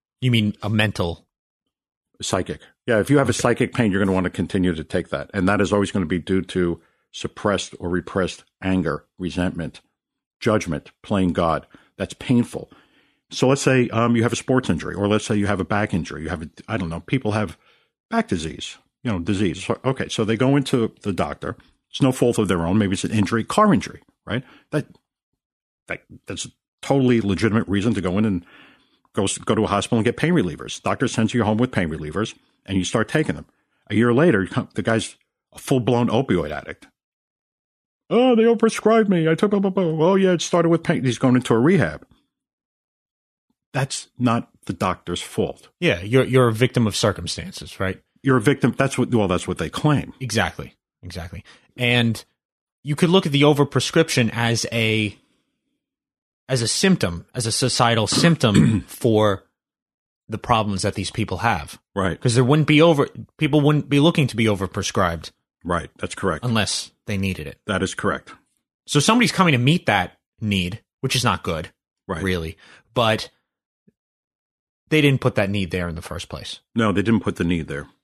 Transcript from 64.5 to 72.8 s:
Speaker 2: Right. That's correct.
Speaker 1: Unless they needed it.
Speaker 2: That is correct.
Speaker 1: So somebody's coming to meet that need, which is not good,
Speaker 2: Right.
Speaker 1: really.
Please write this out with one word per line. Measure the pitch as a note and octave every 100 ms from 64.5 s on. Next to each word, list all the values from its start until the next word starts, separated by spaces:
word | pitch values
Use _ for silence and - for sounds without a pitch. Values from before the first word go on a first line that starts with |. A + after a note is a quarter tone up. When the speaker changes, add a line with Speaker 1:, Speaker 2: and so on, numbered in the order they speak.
| G2 F#2 - F#2 - F2+ E2 - _ _ _
Speaker 2:
Right. | E2+ F2 - -
That's | F2+
correct. | - G2 D#2
Speaker 1:
Unless | B2 A2+ G2 - - _ -
they | G2
needed | G2 F2 D2
it. | - -
Speaker 2:
That | F#2+
is | F#2
correct. | - G2+ D2 - - _ _ _ _ -
Speaker 1:
So | D3
somebody's | F3 A#3 G#3+
coming | - F3+
to | B2+
meet | B2 E3+ -
that | G#2 F2+ _ _ -
need, | G#2+ G2 F2 G#2 _ _
which | C3 B2
is |
not | A#2 F2+
good, | F#2 D#2+ E2 _ _ _ -
Speaker 2:
Right. | E2+
Speaker 1:
really. | F#2+ F2+ E2 - - -